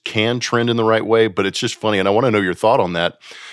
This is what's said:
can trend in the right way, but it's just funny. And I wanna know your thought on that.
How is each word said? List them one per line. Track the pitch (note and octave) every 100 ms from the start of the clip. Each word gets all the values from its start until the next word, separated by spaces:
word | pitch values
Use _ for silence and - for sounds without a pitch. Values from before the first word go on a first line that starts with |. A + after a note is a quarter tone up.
| -
can | A2 A2+ B2
trend | - A#2 A#2+
in | A#2
the |
right | A2 A2 G2
way, | A2+ A2
but | F#2 G2
it's | -
just | - -
funny. | G#2+ G#2
And | F#2+
I |
wanna | G#2 B2+
know | G#2+
your | F#2 E2+
thought | A2 B2+
on | F2+
that. | E2+ E2+ - - - -